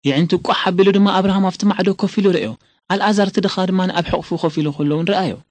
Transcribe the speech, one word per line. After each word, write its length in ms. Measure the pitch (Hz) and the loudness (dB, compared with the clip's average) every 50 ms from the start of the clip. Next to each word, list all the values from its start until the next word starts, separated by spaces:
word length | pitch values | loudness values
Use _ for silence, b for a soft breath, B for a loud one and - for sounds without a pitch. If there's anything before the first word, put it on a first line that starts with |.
| _ | _
ይዕንቱ 260 | 139 135 143 175 160 180 180 | 0 0 0 0 0 0 -2
ቋሕ 220 | - - - - - | 0 -2 -2 0 0
ኣቢሉ 240 | 196 180 180 190 196 | 0 2 4 4 4
ድማ 160 | 196 196 202 202 | 4 4 4 4
ኣብርሃም 340 | 185 190 190 196 190 196 190 | 2 2 0 2 0 2 0
ኣብቲ 160 | 185 180 - 202 | -2 -2 -2 -2
ማዕዶ 240 | 208 202 - 185 202 190 | -2 0 0 0 -2 0
ኮፍ 200 | - - 190 - | 0 -4 -2 -2
ኢሉ 120 | 214 196 196 | 2 2 2
ርእዮ። 180 | 175 156 - 110 120 _ _ _ _ _ _ _ | 2 2 -2 -4 -10 _ _ _ _ _ _ _
ኣልኣዛር 380 | 185 202 208 208 214 208 202 190 | -2 0 0 0 2 2 0 0
እቲ 80 | - 208 | 0 -2
ደኻ 160 | 185 196 - 190 185 | -2 -2 -2 -2 -2
ድማኒ 240 | 185 190 185 185 185 | 0 0 0 0 0
ኣብ 140 | - 175 165 | -2 -4 -2
ሕቑፉ 220 | - - 170 170 - 175 | -2 -4 -4 -2 -4 -6
ኮፍ 180 | 170 - 160 151 | -2 -2 -2 -2
ኢሉ 120 | 160 151 147 | 0 -2 -2
ከሎ 200 | 143 - 151 147 | -2 -2 -2 0
እውን 160 | 151 160 170 | 0 0 0
ረኣዮ። 260 | 180 202 202 190 139 92 - - _ | 0 0 0 0 -2 -4 -8 -14 _